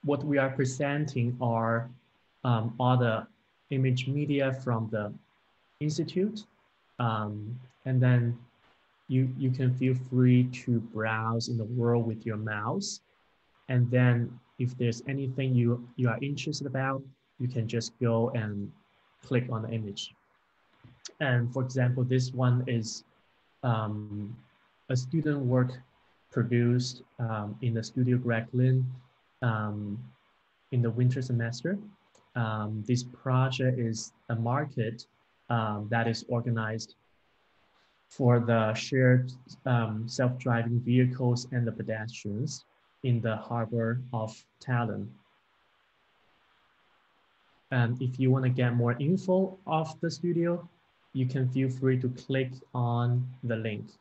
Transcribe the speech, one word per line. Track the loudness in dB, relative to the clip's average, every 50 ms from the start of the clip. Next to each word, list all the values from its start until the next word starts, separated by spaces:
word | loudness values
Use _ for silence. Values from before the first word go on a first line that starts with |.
| 0
what | 0 -2 0 0
we | 0 2 2
are | 2 2
presenting | 2 0 -2 -2 0 -2 -2 -2 0 -2 -2 -2 -2 -2 -2 -2 -2 -2
are, | -2 0 0 0 0 0 0 0 -2 -4 -12 -20 _ _ _ _ _ _ _ _ -2
um, | 0 0 0 0 -4 -4 0
all | 2 4 4 4
the | 4 2 0 -2 -4 -8 _ _ _ _ _ _ _ _
image | -2 0 2 2 2 0 0 -2
media | -2 -2 0 0 0 2 2 0
from | -2 -4 -2 -2 -2 -2 -2 -2
the | -4 -4 -4 -4 -8 -12 _ _ _ _ _ _ _ _ _ _ _ _
institute. | -4 -4 -2 -2 -4 -2 0 0 0 0 -2 -6 -14 _ _ _ _ _ _ _ _ _ _ _
Um, | -2 0 0 -2 -4 -4 -6 -8 -8 -10 -10 -12 -14 -18 _ _ _
and | 0 2 4
then | 6 6 6 6 4 2 -2 -4 -8 _ _ _ _ _ _ _ _ _ _ _ _ _
you, | 2 2 2 2 0 -2
you | 0 0
can | 0 2 2 0 2
feel | 2 2 2 2 0 -2 0
free | 2 4 6 8 8 6 6 2 -2 -8 -2
to | 0 0 0
browse | 0 -4 -6 -4 -2 0 0 0 0 0 -2 -2 -2 -2
in | -4 -4
the | -4
world | -2 -2 0 2 2 2 2 2
with | 0 -4 -4 -4
your | -6 -6
mouse. | -4 -4 -4 -4 -4 -4 -4 -4 -4 -4 -6 -10 -12 _ _ _ _ _ _ _ _ _ _ _ _ _ 0
And | 2 2 2 4
then | 4 4 6 6 4 4 0 -2 -6 -14 _ _ _ _
if | -4 -4 -2 0
there's | -2 -2 -2 -2 -6 -6
anything | -4 -4 -4 -4 -2 -2 0 2 2
you, | 4 4 4 2 0 -4 -12 -4
you | 0 0 0
are | 0 0
interested | -2 -4 -4 -4 -4 -6 -6 -6 -6 -4
about, | -4 -2 -2 -2 -2 -4 -6 -12 -20 _ _ _ _ _
you | -6 -4
can | -2 -2 -4 -2
just | -2 -4 -4 -4 -6 _
go | 0 2 2 2 2 0
and | 0 -2 -4 -2 -4 -6 -6 -8 -10 -18 _ _ _ _ _ _ _ _ -8
click | -2 0 0 0 0
on | -4 -6
the | -4 -4
image. | -6 -6 -6 -6 -8 -10 -12 -14 -16 _ _ _ _ _ _ _ _ _ _ _ _ _ _ -20 -20 _ _ -20 -8 _
And | 0 2 2 2 2 0 -2
for | -2 -4
example, | -2 0 2 2 2 2 0 0
this | 2 2 2 0 0 -2
one | 0 2 4 4 2 2 0
is, | -2 -2 -2 -4 -8 -12 -16 _ _ _ _ _ _ _ _ _ _ _ -2
um, | 0 0 0 0 -2 -4 -6 -8 -8 -8 -8 -8 -8 -10 -14 -18 _ _ _ _ _ _ _ _ _
a | -2
student | -2 -2 0 -2 -2 0 0 -2 0
work | 0 2 4 4 2 2 -2 -10 -14 _ _ _ _ _ _ _ _ _
produced, | 0 0 0 2 4 4 4 4 4 2 2 -2 -6 -12 -18 _ _ -6
um, | -6 -4 -4 -4 -6 -6 -8 -6
in | -4 -2 -2
the | -2 -4
Studio | -4 -2 0 2 2 2 2
Greg | 2 0 0 -2 -2 -2
Lin, | 0 2 4 4 4 4 2 -2 -6 -10 -16 _ _ _ _ _ _ _
um, | -2 0 0 0 -2 -4 -4 -6 -6 -6 -6 -8 -10 -14 -20 _ _ _ _ _ _ _ _ _ _ _
in | 0 2
the | 2 2
winter | 2 4 2 2 2 2
semester. | -2 -2 0 0 0 -2 -4 -4 -2 -2 -4 -4 -6 -12 -20 _ _ _ _ _ _ _ _
Um, | -2 -2 0 0 -2 -2 -4 -4 -6 0 0
this | 0 0 0
project | -4 -12 -8 -2 2 4 4 4 2 2 2 2 2 2 2
is | 0 -2 -2 -4 -8 -12 _ _ _ _
a | -4
market, | -2 0 0 0 0 -2 -4 -4 -4 -4 -4 -4 -8 -14 _ _ _ _ _ _ _ _ _
um, | 0 0 0 0 -2 -4 -4 -2
that | 0 0 2 2
is | 0 -2 -2 -2
organized | -2 -2 0 0 -2 0 -2 -2 -4 -6 -8 -10 -18 _ _ _ _ _ _ _ _ _ _ _ _ _ _ _ _ _ _ _ _ _ _ _
for | -6 2 4 6 6 6
the | 4 4 2 4 4 2 0
shared, | -2 -4 -2 2 4 6 8 6 6 4 0 -8 -14 -18 -20 -20 -8 _
um, | 0 2 2 2 0 -2 -4 -6 -6
self-driving | -2 0 0 0 0 -2 -2 0 0 0 0 0 0 0
vehicles | 0 4 4 6 6 4 2 0 0 0 0 0 -2 -4
and | -2 0 0 0
the |
pedestrians | -2 -6 -6 -6 -4 -6 -6 -8 -10 -10 -8 -6 -4 -4 -4 -6 -8 -10 -16 _ _ _ _ _ _ _ 0
in | 0 0 2
the | 2 0 -2
harbor | -4 -6 -6 -4 -4 -4 -2 -2 -2 0 0 -2 -2 -4 -4 -4
of | -4 -4 -4 -8 -14 -20 _ _ _
Tallinn. | -6 -2 0 0 0 0 -4 -6 -8 -10 -12 -18 _ _ _ _ _ _ _ _ _ _ _ _ _ _ _ _ _ _ _ _ _ _ _ _ _ _ _ _ _ _ _ _ _ _ _ _ _ _ _ _ _ _ _ _ _ _ _ _ _ _
And | 2 2 2 2 2 -2
if | -2 -4 -2 0
you | 4 4
wanna | 4 4 4 0
get | 2 2 2 2 2
more | 2 2 2 0 0
info | 0 0 0 0 2 2 2 2 2 0 -4 -10 -8 -4
of | -2 -2 -2 -2 -6 -6
the | -6 -6
studio, | -6 -4 -2 -2 0 0 0 0 -2 -4 -6 -12 _ _ _ _ _ _ _ _ _
you | -2 -2 0
can | 0 0 0 0
feel | 2 0 0 0
free | 0 0 2 2 2 2
to | 0 -2
click | -6 -6 -6 _ -2 -2 -2 -2 -6 -14 -18 _ _
on | -2 0 0 0 2 2 2 2 0 0 -2 -8 -8 -4
the | -4 -4
link. | -2 -4 -6 -6 -6 -10 -12 -16 _